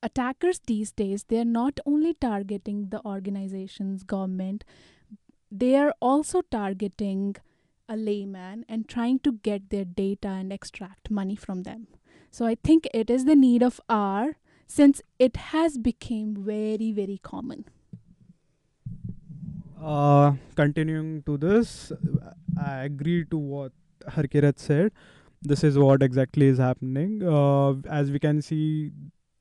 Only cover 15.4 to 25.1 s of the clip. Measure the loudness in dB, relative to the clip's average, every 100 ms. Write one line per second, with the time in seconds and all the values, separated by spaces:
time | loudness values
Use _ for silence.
15.4 | -4 0 0 0 -4 -4 -6 -6 -6 -6
16.4 | -6 -4 -4 -2 -2 -4 -6 -8 -12 -12
17.4 | -12 -12 -16 _ _ -20 _ _ _ -20
18.4 | _ _ _ _ -14 -12 -12 -14 -16 -16
19.4 | -14 -14 -16 -14 -6 0 6 8 6 4
20.4 | -4 0 0 2 -2 -2 -6 -8 -4 -2
21.4 | 2 2 2 -6 -16 -6 -2 -2 -4 -18
22.4 | -6 -4 -4 -4 -6 -6 -2 0 0 -4
23.4 | -4 -8 -10 _ _ _ -10 -4 0 4
24.4 | 4 2 0 2 2 _ -20